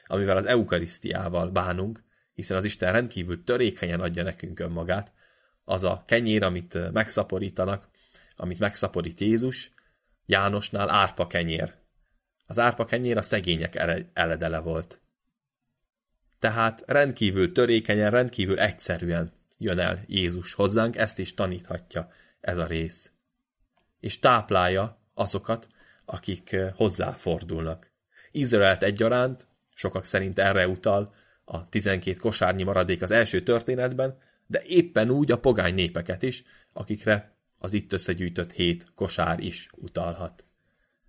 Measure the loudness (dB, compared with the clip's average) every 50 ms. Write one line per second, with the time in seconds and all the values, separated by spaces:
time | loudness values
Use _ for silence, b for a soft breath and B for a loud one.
0 | B B -2 0 2 2 2 2 4 4 4 2 4 2 0 -2 0 -2 -2 -2
1 | -2 -4 -4 -4 -4 -2 -2 -2 -2 0 0 0 0 0 -2 -4 -4 -6 -6 -10
2 | _ _ _ _ _ _ _ -10 -6 -2 -2 0 0 -2 -2 -2 0 2 2 2
3 | 0 -2 -4 -8 -6 -6 -6 -6 -2 -2 0 2 2 0 0 -2 -4 -4 -2 -2
4 | -2 -4 -4 -4 -4 -6 -6 -8 -10 -12 -8 -8 -6 -6 -6 -4 -2 -2 -2 -2
5 | -4 -6 b b b b b b b b b b b -4 -2 0 0 0 -2 -2
6 | 0 0 2 2 4 2 2 2 2 0 0 -2 -6 -6 -6 -6 -6 -2 0 0
7 | 0 2 0 0 0 0 -4 -4 -4 -4 -4 -2 -2 -2 -2 -4 -6 _ B B
8 | B B B B B B B -10 -8 -8 -4 -2 -2 0 0 0 -2 0 -2 -4
9 | -4 -4 -4 -2 0 2 2 2 0 -2 -4 -6 -8 -10 b b b b b b
10 | b b b b _ 0 2 2 2 2 0 -2 -2 -4 -2 -2 0 2 4 4
11 | 4 2 0 -2 -4 -2 -2 -2 -2 -2 -2 -2 -4 -6 -8 _ _ _ _ _
12 | _ _ _ _ _ _ _ _ _ -4 0 2 2 2 2 0 -2 -2 -2 -2
13 | 0 0 0 0 0 0 0 0 0 0 0 0 0 -2 -2 -2 -2 0 -2 -2
14 | -4 -4 _ -2 0 0 0 -2 -2 -2 -2 -4 -4 -4 -4 -4 -6 -8 -14 -20
15 | _ _ _ _ _ _ _ _ _ _ _ _ _ _ _ _ _ _ _ _
16 | _ _ _ _ _ _ _ _ -2 0 2 2 2 0 0 -2 -4 0 2 4
17 | 4 2 2 0 0 2 4 2 2 2 4 4 4 4 4 2 2 2 2 2
18 | 2 4 4 2 2 0 -2 -2 -2 0 2 2 0 0 2 0 0 0 0 -2
19 | -2 -2 -2 -2 -2 -4 -8 _ _ _ -12 -6 -4 -2 0 0 0 -2 -2 -4
20 | -6 -4 -2 0 0 0 -2 -4 -6 -6 -2 0 2 2 4 2 2 0 0 0
21 | 0 0 0 -2 -6 -6 -4 -4 -4 -4 -4 -6 -10 -10 -12 -12 -12 -8 -8 -8
22 | -8 b b b b b b b -6 -4 -2 -2 -2 -2 -2 -2 -2 -4 -4 -6
23 | -6 -8 -12 _ _ _ _ _ _ _ _ _ _ _ _ _ _ _ _ _
24 | -6 -6 -2 2 4 4 4 4 2 2 2 2 4 4 2 0 0 -2 -6 _
25 | _ _ _ -4 -2 -2 -2 -4 -2 -4 -6 -6 -8 b b b b b b b
26 | b -12 -12 -8 -8 -8 -8 -8 -6 -4 -4 -2 -2 -2 0 0 2 2 2 0
27 | -2 -4 -6 -4 -4 -2 -2 -2 -4 -6 -6 -4 -4 -6 -6 -8 -14 _ _ _
28 | _ b b b b b -4 -2 2 4 4 6 6 6 4 4 2 0 2 2
29 | 2 2 2 2 0 0 -4 -8 -14 _ _ _ _ _ _ -6 -6 -4 -4 -2
30 | -2 0 0 0 0 0 0 2 2 4 4 4 2 2 0 0 2 2 2 2
31 | 0 b b b b b b b b -12 -10 -10 -8 -4 -2 0 2 2 0 0
32 | -2 -4 -4 -2 -2 -2 0 2 2 2 2 2 0 0 2 2 2 2 0 0
33 | 0 2 4 4 4 4 0 0 2 2 2 2 0 -2 -2 0 -2 -2 0 -2
34 | -2 -2 -4 b b b b b b -4 -4 -4 -2 4 4 4 4 6 4 2
35 | 4 4 4 4 4 4 2 4 4 4 4 4 4 2 2 2 0 0 -2 -4
36 | -4 -4 -4 -2 -2 -4 -4 -6 b b b b b b b -12 -8 -8 -8 -2
37 | 2 2 2 2 0 -6 _ _ _ _ _ _ -6 -4 -2 -4 -2 -2 -2 -2
38 | -2 -2 -2 -2 -4 -4 -4 -4 -6 -6 -2 0 2 2 0 0 -6 -14 _ -6
39 | -6 -4 -2 -2 0 0 0 -2 -4 -6 -8 -8 -12 -16 -18 -18 -16 -10 -6 -4
40 | -4 -4 -4 -6 -10 -12 -12 -16 -20 _ _ _ _ _ _ _ _ _ _ _
41 | _